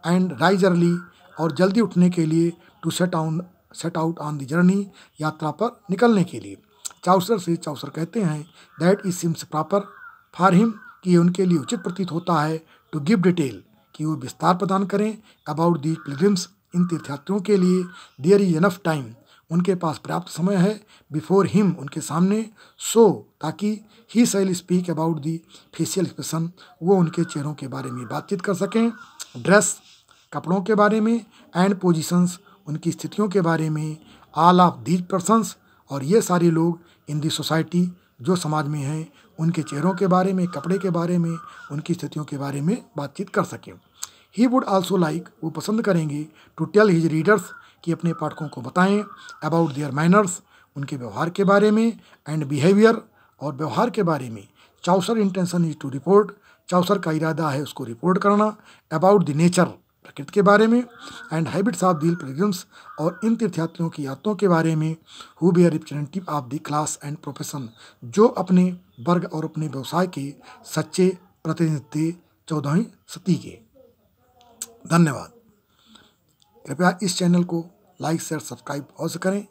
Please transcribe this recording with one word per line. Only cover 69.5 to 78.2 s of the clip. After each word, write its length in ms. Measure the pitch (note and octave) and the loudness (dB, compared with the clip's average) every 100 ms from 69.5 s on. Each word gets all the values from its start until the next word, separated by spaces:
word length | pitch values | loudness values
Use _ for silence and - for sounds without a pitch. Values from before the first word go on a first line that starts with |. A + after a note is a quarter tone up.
| D#3 D#3 | -6 -8
व्यवसाय 380 | C3+ B2+ D#3+ F#3 | -8 -4 -2 -2
के 280 | E3 C#3 - - - | -4 -10 -12 -20 -20
सच्चे 540 | - - - - F#3 F#3 _ _ | -8 -6 -4 2 0 0 _ _
प्रतिनिधि 680 | D#3 D#3 E3 D3+ - D3+ D#3+ | -8 -2 0 -2 -6 -4 -4
थे 40 | F3 _ _ - | -4 _ _ -8
चौदहवीं 360 | D3+ C#3+ D#3+ A#3 _ _ | -6 0 0 -2 _ _
सदी 260 | - - | -10 -2
के। 240 | D#3+ - - _ _ _ _ _ _ _ _ _ _ - - - | -2 -4 -20 _ _ _ _ _ _ _ _ _ _ -18 -18 0
धन्यवाद। 440 | E3 E3 A#2+ E2+ _ _ _ _ _ _ - _ _ _ _ _ _ - | 4 4 2 -12 _ _ _ _ _ _ -20 _ _ _ _ _ _ -14
कृपया 320 | C#3 F3+ F3+ | 0 0 0
इस 160 | G3 - | -4 -2
चैनल 260 | F3+ F3 | 2 2
को 200 | F3 E3+ E3+ _ _ _ | 0 -4 -8 _ _ _
लाइक, 200 | C#3 E3 | -6 -6